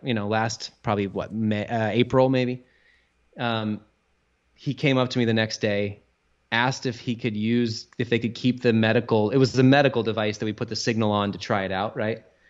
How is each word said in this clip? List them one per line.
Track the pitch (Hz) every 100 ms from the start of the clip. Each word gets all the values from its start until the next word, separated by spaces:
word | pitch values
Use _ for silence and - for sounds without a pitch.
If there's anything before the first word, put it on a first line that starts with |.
you | 139
know, | 110 101
last | 110 113 - - -
probably, | 117 104 98
what, | 95 -
May, | 107 107 104 -
uh, | 117 107
April | 113 123 131 131
maybe. | 131 123 123 - _ _ _ _ _ _ -
Um, | 120 113 107 104 - _ _ _ _ _ _
he | _ 147
came | - 147 127
up | 123
to | 127
me |
the | 113
next | 113 110 -
day, | 107 101 101 101 _ _ _ _ _
asked | 117 127 131 131
if | 110
he | - 117
could | 123 104
use, | 110 120 117 110 - -
if | 117
they | 117
could | 117
keep | - 127 123
the | 123
medical, | 113 110 117 113 113 104
it | 135
was | 127
the | 127
medical | 131 143 139 117
device | 110 110 107 104
that |
we | 110
put | 101 113
the | 110
signal | 123 110 107
on | 104 101
to | 90
try | - 104
it | 95
out, | 92 110 123
right? | 107 117 - _